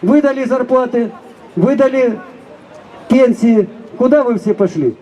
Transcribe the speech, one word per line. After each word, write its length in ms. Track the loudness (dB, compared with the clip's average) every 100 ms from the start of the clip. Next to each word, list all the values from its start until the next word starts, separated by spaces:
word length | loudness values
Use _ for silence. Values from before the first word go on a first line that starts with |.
Выдали 440 | 2 2 2 -2
зарплаты, 680 | -4 -2 0 0 0 -2 -4 -8 -20 -20 -12
выдали 640 | -2 0 2 0 2 -2 -2 -12 -20 -20 -20 -20 -20 -20 -20 -2
пенсии. 600 | 2 4 2 2 2 0 -6 -20 -4
Куда 280 | 2 2
вы 120 | 2 -2
все 120 | -2
пошли? 440 | -2 -2 0 -4 -4